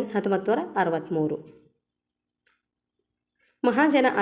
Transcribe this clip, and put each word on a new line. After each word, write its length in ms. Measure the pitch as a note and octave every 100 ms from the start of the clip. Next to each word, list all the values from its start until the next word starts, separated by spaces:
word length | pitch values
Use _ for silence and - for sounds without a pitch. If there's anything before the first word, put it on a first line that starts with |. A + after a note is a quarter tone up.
| G#3+
ಹತ್ತೊಂಬತ್ತು 380 | G#3 G3 F#3+ F#3+
ನೂರ 120 | A#3+ F4+ G#3
ಅರವತ್ತ್ಮೂರು. 560 | F3 E3 D#3+ E3 D3+ D3+ - - _ _ _ _ _ _ _ _ _ _ _ _ _ _ _ _ _ _ _ _
ಮಹಾಜನ 440 | B3 A3+ D4+ C#4 B3+ G#3